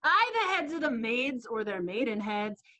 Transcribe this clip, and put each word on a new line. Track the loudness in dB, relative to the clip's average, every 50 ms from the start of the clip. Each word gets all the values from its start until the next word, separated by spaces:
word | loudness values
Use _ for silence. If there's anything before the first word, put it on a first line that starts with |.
| 4
Aye, | 4 6 6 4 4 2
the | 0 0 2 2
heads | 0 0 -2 -4
of | -2
the | 0 0
maids | 0 0 0 0 0 0 0 -2 -4 -6 -6
or | -6 -4 -4 -2
their | -2 -2 -2
maiden | -4 -2 0 0 0 0 0 -2
heads. | -2 -2 -2 -2 -2 -4 -6 -10 _ _ -20 _